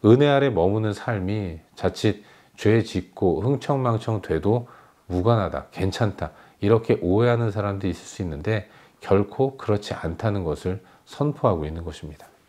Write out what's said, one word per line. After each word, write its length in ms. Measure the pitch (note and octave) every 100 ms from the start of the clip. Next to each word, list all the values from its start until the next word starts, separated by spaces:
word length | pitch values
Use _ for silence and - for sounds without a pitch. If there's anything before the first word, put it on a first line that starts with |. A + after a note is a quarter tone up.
| G#2
은혜 240 | A#2+ C#3+
아래 200 | C#3 C#3
머무는 440 | G2+ F2+ G#2+ G#2+
삶이 640 | G2+ - A2 F#2 G#2+ F#2+ D#2+ _ -
자칫 480 | F#2 - A2 G2 - - _ -
죄 280 | G#2 A2+
짓고 580 | G#2 F#2 - - F#2+ D#2
흥청망청 800 | A2 C#3 - C#3 B2 A2 A#2+ G#2+
돼도 480 | - D#2+ G2 A#2+ A#2+ - - _ _
무관하다, 640 | F2+ F#2 A#2 F2+ C#2+ -
괜찮다, 600 | - F#2+ - G#2+ - D#2+ - - _
이렇게 360 | G2+ A2+ - A2+
오해하는 500 | F2 G2 A#2+ A#2 A2+
사람도 380 | G#2 G2+ G2 F#2+
있을 160 | E2+ -
수 160 | -
있는데 480 | F2+ D2 F2 A2 - - - _
결코 560 | - G2 G2+ - C3+ C3+
그렇지 360 | - G#2 -
않다는 520 | - E2 E2 A2 G2+ E2+
것을 360 | D2+ F2+ G2+ - _
선포하고 600 | _ - D3 C#3+ B2+ F2 D2+
있는 180 | D#2+
것입니다. 440 | D#2+ D2+ D#2 D#2 - _